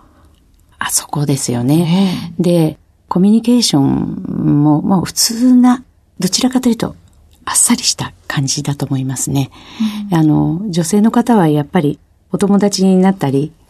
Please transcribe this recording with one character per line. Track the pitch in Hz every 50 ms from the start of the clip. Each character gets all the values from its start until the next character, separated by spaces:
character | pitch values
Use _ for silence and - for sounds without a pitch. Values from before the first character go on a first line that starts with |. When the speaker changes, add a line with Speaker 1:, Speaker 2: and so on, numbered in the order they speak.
| _ _ _ _ _ _ _ _ _ _ _ _ _ _ _ -
Speaker 1:
あ、 | - -
そ | - - -
こ | - - 147 147
で | 151 139
す | 135 - -
よ | 123 120
ね。 | 120 135 151
Speaker 2:
ね | 165 175 156 175 190 196 185 175 123 - - - -
え。 |
Speaker 1:
で、 | 175 180 175 170 160 156 - - _ _ _ _ _
コ | - - 175
ミ | 190 208
ュ |
ニ | 220 226
ケ | 226 240 247 240
ー |
シ | - - -
ョ | 139
ン | 135 135 131 - - - 165 - - - - - - 156 147 147 147
も、 | 151 147 156
ま | 185 - 196
あ、 | 170
普 | - -
通 | - - - - 226 226 247 254 254
な、 | 247 247 247 247 - - _ _ _ _ _ _ -
ど | 180 185
ち | - -
ら | 254 254
か | 254 254
と | - 240
い |
う | 226
と、 | - - - - - - - _ _ _ _ _ _ -
あ | -
っ | -
さ | - - - 240
り | -
し | - - -
た | - 127 - - _ _ -
感 | - 147 135
じ | 131 - 143
だ | 143 147 139
と | - 143
思 | - 139 131
い | 131
ま | 131 131
す | - - 147
ね。 | 139 139 131 - - - - - - - 220 214 208 208 208 202
Speaker 2:
う | 175
ん。 | 160
Speaker 1:
あ |
の、 | 156 151 147 151 147 151 156 180 214 214
女 | 165 175 160
性 | - 208 208
の | 208 226
方 | - 240 233 - 233
は | 214 170 156
や | 151 147
っ | 143
ぱ | - - 180
り | 147 143 - - _ _ _ _ _ _
お | - -
友 | 202 196 202 196
達 | 208 202 196 190 190
に | 190 185 185
な | 185 190
っ | 190
た | - - 135
り、 | 135 139 151 156 - _ _ _